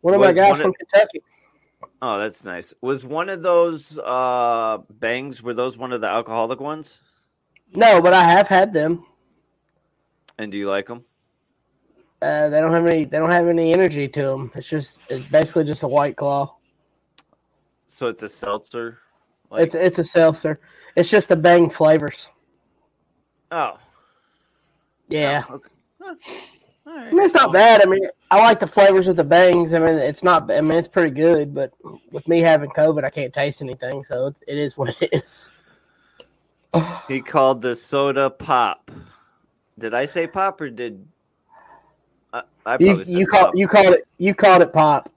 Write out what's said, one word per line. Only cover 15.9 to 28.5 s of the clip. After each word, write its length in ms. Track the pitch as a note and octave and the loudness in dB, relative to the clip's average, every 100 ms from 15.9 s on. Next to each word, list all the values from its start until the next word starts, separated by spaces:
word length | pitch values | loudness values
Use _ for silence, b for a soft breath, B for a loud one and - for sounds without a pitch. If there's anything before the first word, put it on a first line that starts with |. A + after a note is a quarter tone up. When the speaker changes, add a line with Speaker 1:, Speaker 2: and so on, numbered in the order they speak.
| C#3 C#3+ - | -2 -2 -4
Speaker 1:
Claw. 380 | C#3+ C#3 C#3 _ _ _ _ _ _ _ _ _ _ _ _ _ _ | -4 -4 -6 _ _ _ _ _ _ _ _ _ _ _ _ _ _
Speaker 2:
So 200 | - B2 | -10 -10
it's 140 | A2 | -8
a 60 | G#2 | -14
seltzer? 680 | - G2+ G#2 _ A#2+ A#2 A2+ _ _ _ _ _ | -14 -10 -10 _ -14 -14 -16 _ _ _ _ _
Like 140 | - | -4
Speaker 1:
It's, 100 | E3 | -4
it's 240 | E3 F3+ F3+ | 0 -4 -2
a 60 | |
seltzer. 560 | D#3+ F3 E3 D#3 D#3+ D3+ b b b | -4 2 2 0 -8 -10 b b b
It's 140 | - F3 | -2 0
just 200 | G#3+ F#3 | 0 0
the 80 | E3+ | 0
Bang 340 | E3 F3 E3+ | 4 4 2
flavors. 600 | - D#3 D#3+ D3 - - _ _ _ _ _ _ _ _ _ _ _ _ | 2 2 2 0 -12 -20 _ _ _ _ _ _ _ _ _ _ _ _
Speaker 2:
Oh. 280 | E3+ C3+ - _ _ _ _ _ _ _ _ _ _ _ _ _ | -6 -6 -8 _ _ _ _ _ _ _ _ _ _ _ _ _
Speaker 1:
Yeah. 340 | D3+ C#3+ C#3+ - | -4 -2 -4 -8
Speaker 2:
Oh, 60 | |
okay. 140 | C3+ _ _ _ _ | -18 _ _ _ _
Huh. 120 | F#4+ E4+ B B B B _ _ - | -20 -20 B B B B _ _ -20
All 80 | D#4+ | -20
right. 100 | A#3 | -2
Speaker 1:
I 20 | |
mean, 120 | E4 | 2
it's 120 | G4 | 2
not 140 | E4+ C4 | 2 2
Speaker 2:
Well 60 | |
Speaker 1:
bad. 280 | F3+ A3+ A3 | 6 6 8
I 40 | G3 | 6
mean, 160 | F#3+ F#3+ - _ | 2 -4 -10 _
I 80 | F#3+ | 4
like 220 | A3+ | 4